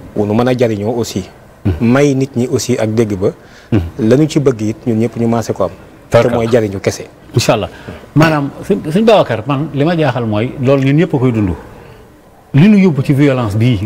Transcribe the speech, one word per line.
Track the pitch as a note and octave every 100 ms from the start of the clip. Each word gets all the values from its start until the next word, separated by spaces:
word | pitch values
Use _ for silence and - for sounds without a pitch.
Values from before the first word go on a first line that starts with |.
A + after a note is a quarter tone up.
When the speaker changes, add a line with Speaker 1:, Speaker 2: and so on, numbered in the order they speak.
| - -
Speaker 1:
Wu | G#2
nu |
mën | G#2+ B2
a | B2+
jariñoo | A#2+ G#2 G#2 A#2+
aussi. | A2 G#2 F2+ - - -
Speaker 2:
Mhm. | G2+ E2 A#2
Speaker 1:
May | C3 D3
nit | C3 C3+ A#2+
ñi | B2
aussi | C3 - B2
ak | A2
dégg | A2 A2 G2
ba. | G#2+ - - - -
Speaker 2:
Mhm. | G#2+ E2+ - A2
Speaker 1:
La | C3
ñu | D3+
ci | D#3+
bëgg | B2 A2
it | G#2+ A2 B2+
ñun | A2
ñëpp | A2+ A2+
ñu | A#2
maase | A#2 A2
ko | A#2
am. | F2+ - - - -
Speaker 2:
Tarkal. | A#2 A#2+
Speaker 1:
Te | A#2+
mooy | A2+
jariñu | A#2+ G#2+ G2
kese. | - - - - -
Speaker 2:
Incha | B2 -
Allah. | A2+ F#2 - - - -
Maanaam, | C#3+ D#3+ D3+ C#3 -
sëñ, | - F#3+ D#3
sëñ | E3
Babacar, | A3+ G3+ C#3 A2 A2
man | C#3 D#3
li | C#3
ma | D3+ F3
jaaxal | C#3+ B2+ A2+
mooy | G#2 B2+ -
loolu | C3 C#3
ñun | C3+ D3
ñëpp | F3
a | C#3+
koy | B2+
dund. | A2 G2 D#2+ - - - - - - _ - _
Li | C#3 G3+
ñu | G#3
yóbbu | F#3+ C#3+
ci | -
violence | C3+ D3 C3 A2+ G#2+
bii | A#2+ G#2+